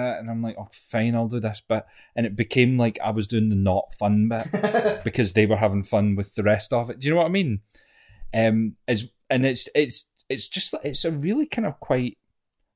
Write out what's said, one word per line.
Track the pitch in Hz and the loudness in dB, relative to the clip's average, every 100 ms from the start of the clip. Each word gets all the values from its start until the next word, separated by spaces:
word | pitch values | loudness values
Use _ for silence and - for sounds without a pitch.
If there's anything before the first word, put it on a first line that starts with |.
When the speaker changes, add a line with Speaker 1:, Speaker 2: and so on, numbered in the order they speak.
| 123 98 | -2 -4
Speaker 1:
and | 113 | -6
I'm | 113 | -6
like, | 113 - | -6 -8
"Oh, | 104 | -14
fine, | - - 117 113 | -16 -6 -2 0
I'll | 117 117 | 0 0
do | 120 | -2
this | 107 101 | -4 -6
bit," | - 110 - - _ - | -4 -4 -4 -16 _ -4
and | 117 | -2
it | 101 | -2
became | 117 135 123 127 | 0 4 4 4
like | 117 - | 2 0
I | 110 | -4
was | 110 104 | -2 -2
doing | 117 107 | 2 2
the | 101 | 4
not | 95 92 - | 2 2 -2
fun | - 104 104 110 | -2 2 4 2
bit | 113 - | 0 -2
Speaker 2:
<laughs> | 202 208 220 214 208 | -2 0 0 0 -2
Speaker 1:
because | - - 104 | -2 0 2
they | 101 107 | 4 4
were | 107 | 4
having | 107 98 | 2 0
fun | 95 110 104 98 | 0 2 2 0
with | 98 | -2
the | - | -2
rest | 104 104 - | 2 2 0
of | 120 117 | -2 -2
it. | 131 | -4
Do | 135 | 0
you | |
know | 165 | 2
what | 165 | 2
I | |
mean? | 190 170 101 - _ _ _ _ - - | 2 0 -2 -6 _ _ _ _ -14 -4
Um, | 113 113 110 110 - - | 2 4 4 0 -4 -4
is, | 117 123 _ - | -4 -4 _ -4
and | 131 131 | 0 0
it's, | 127 - | 0 -2
it's, | 147 147 - - _ - | 0 0 -2 -10 _ -10
it's | 139 - | -8 -6
just, | - - 311 | -6 -4 -6
it's | 151 - | -6 -4
a | 165 | -4
really | 151 156 247 302 | -2 -2 -2 -2
kind | - 214 | -2 -4
of | - | -6
quite, | - 131 123 - _ _ _ _ _ | -2 -2 -2 -8 _ _ _ _ _